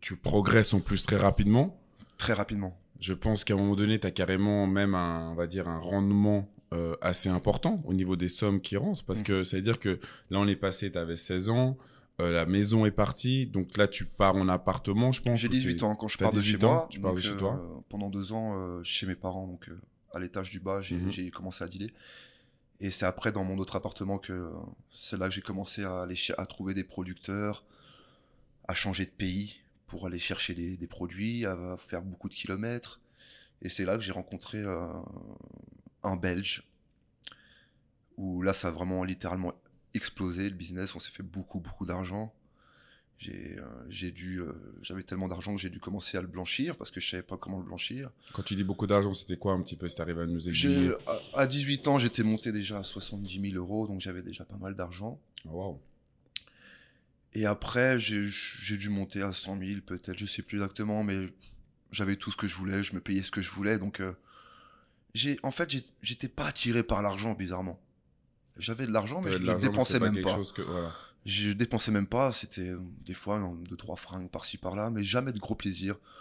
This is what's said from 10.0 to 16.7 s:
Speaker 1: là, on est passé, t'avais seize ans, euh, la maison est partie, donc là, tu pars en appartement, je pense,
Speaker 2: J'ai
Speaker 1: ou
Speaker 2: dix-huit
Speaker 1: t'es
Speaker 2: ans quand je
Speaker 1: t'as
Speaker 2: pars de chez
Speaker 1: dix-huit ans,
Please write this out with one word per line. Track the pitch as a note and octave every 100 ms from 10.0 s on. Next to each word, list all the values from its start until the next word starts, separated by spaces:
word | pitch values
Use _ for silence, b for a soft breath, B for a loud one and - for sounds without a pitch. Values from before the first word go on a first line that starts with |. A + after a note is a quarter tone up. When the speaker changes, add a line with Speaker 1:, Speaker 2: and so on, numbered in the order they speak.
| B B B
Speaker 1:
là, | F#2+
on | G2+
est | F#2+
passé, | F#2+ F2+ G2+
t'avais | F2+ E2 E2
seize | - F#2 G2
ans, | A#2 B2+ C3+ b b b -
euh, | E2+
la | E2+ E2
maison | G2 G#2 A2+ G#2+
est |
partie, | G#2 G#2 - B2+ C3 A#2+
donc | G2 F2+ G2
là, | G2+
tu | - -
pars | - G2 F#2+
en | F#2
appartement, | F#2 - F#2 - G2+ B2+
je | B2+
pense, | A#2+ A#2
Speaker 2:
J'ai | A#2
Speaker 1:
ou |
Speaker 2:
dix-huit | B2+ B2+ E2+
Speaker 1:
t'es |
Speaker 2:
ans | G#2
quand | G#2+ A2
je | -
Speaker 1:
t'as | A2
Speaker 2:
pars |
de | G#2+
chez | G2+
Speaker 1:
dix-huit | G#2
ans, | A2